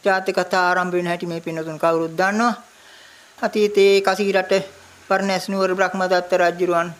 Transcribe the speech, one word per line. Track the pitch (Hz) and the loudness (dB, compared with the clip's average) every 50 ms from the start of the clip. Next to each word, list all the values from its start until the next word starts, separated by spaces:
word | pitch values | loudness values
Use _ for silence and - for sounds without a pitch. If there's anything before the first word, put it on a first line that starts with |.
| - | 2
ජාතක | 202 190 190 190 190 185 | 0 0 0 -2 -2 -2
කතා | 185 180 180 - 185 180 | -2 -2 0 0 2 2
ආරම්භ | 180 180 185 180 180 | 2 2 0 0 -2
වෙන | 175 180 175 | -2 -4 -2
හැටි | 170 175 175 180 | -2 -4 -4 -6
මේ | 170 165 165 | -8 -8 -8
පින්නතුන් | - 170 165 160 160 160 156 151 | -8 -8 -8 -8 -8 -10 -6 -2
කවුරුත් | - 165 165 165 165 160 160 | 0 0 0 0 -2 -4 -2
දන්නවා. | 160 185 196 208 214 233 240 214 - - - - - - - - - - - - - - - - - | 0 0 0 2 2 0 0 -2 -4 -10 -20 -20 -20 -20 -20 -20 -20 -20 -20 -20 -20 -20 -20 -10 -6
අතීතයේ | - 208 - 220 208 208 208 202 196 196 196 196 | -6 -2 0 0 0 2 4 4 6 6 6 4
කසීරට | 196 190 190 196 208 196 190 190 185 - 196 190 190 - - - - - - - - | 4 2 0 0 -2 0 0 0 0 2 0 0 0 -4 -16 -20 -20 -20 -20 -20 -4
පරණැස් | - 196 190 196 196 190 180 - - | -2 -2 0 0 -2 -2 -4 -4 -4
නුවර | 196 196 190 185 185 | -2 -2 0 0 2
බ්‍රහ්මදත්ත | 185 190 180 185 190 185 180 190 180 180 180 | 0 0 0 0 -2 0 2 0 0 0 0
රජුරුවන් | 185 180 175 175 170 175 185 175 175 170 170 175 165 | 0 2 2 0 0 0 -2 0 0 0 -2 -2 -8